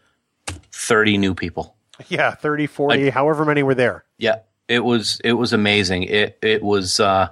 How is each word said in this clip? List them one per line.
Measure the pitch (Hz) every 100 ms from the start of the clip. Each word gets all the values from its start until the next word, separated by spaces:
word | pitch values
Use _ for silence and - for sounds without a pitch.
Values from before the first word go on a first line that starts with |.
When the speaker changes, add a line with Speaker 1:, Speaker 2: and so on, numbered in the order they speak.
| _ _ _ _ - - _
Speaker 1:
thirty | - - 110 107 101
new | 98 92
people. | 87 - 78 _ _ - -
Speaker 2:
Yeah, | 147 131
thirty, | - 151 151 147
forty, | - 143 143 139
Speaker 1:
I |
Speaker 2:
however | 127 147 151 151
many | 147
were | 135 127
there. | 120 87 _ -
Speaker 1:
Yeah, | 110 - - _ -
it | 120
was, | 123 117 104 -
it | 117
was | 117 120
amazing. | 110 104 104 92 92
It, | 92 104 104 -
it | 110 104
was, | 101 101 95 -
uh, | 101 95 92